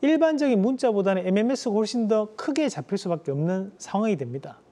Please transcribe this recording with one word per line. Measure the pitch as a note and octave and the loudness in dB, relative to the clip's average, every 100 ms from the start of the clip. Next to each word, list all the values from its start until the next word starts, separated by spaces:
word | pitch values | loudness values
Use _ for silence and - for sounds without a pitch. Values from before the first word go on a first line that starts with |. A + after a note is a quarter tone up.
일반적인 | C#4 D#4 D#4+ D4+ D4 A3+ | 4 4 4 2 2 4
문자보다는 | G3 C4 B3+ G#3 G3 F#3+ F3+ | 2 2 0 2 2 0 2
엠엠에스가 | F#3+ A3+ C4 - | 2 2 0 0
훨씬 | G#3 G#3+ B3 A3 | 0 0 -2 0
더 | A3 G#3+ - | 0 0 -6
크게 | - C#4+ D4 | -4 0 -2
잡힐 | F3 C#3 G3 | -2 -6 -6
수밖에 | F#3 E3+ - | -2 -4 -4
없는 | C#3 D#3+ F#3 G3 - | -2 0 -2 -6 -12
상황이 | - G3 A3 F#3 | -6 -2 0 -2
됩니다. | B2 B2+ C#3+ - _ | -4 -8 -12 -18 _